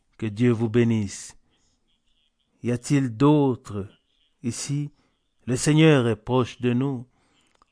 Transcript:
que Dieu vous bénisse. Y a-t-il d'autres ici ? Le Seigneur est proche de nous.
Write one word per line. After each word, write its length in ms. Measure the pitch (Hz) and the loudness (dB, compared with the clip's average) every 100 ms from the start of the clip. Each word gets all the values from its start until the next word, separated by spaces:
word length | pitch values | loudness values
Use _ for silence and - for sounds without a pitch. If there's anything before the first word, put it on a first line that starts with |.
| _ _ | _ _
que 80 | 110 | -10
Dieu 240 | 104 123 | -2 0
vous 180 | 110 117 | 0 0
bénisse. 680 | 117 117 113 98 - - - _ _ _ _ _ _ _ _ _ _ _ _ | 2 2 0 -4 -10 -18 -20 _ _ _ _ _ _ _ _ _ _ _ _
Y 100 | - | -6
a-t-il 460 | 120 - 143 131 110 | -6 -2 -2 -2 2
d'autres 720 | 143 151 139 113 - 101 98 _ _ _ _ _ | 2 4 2 -2 -8 -12 -12 _ _ _ _ _
ici ? 480 | 123 - - 143 147 - _ _ _ _ - | -8 -8 -8 -8 -8 -14 _ _ _ _ -6
Le 120 | 123 | -2
Seigneur 500 | - 151 160 143 117 | 2 6 6 6 2
est 80 | 107 | -2
proche 460 | - 127 117 - | -2 -2 -2 -4
de 100 | 123 | -2
nous. 340 | 120 139 127 123 _ _ _ _ _ _ | -2 -2 -6 -12 _ _ _ _ _ _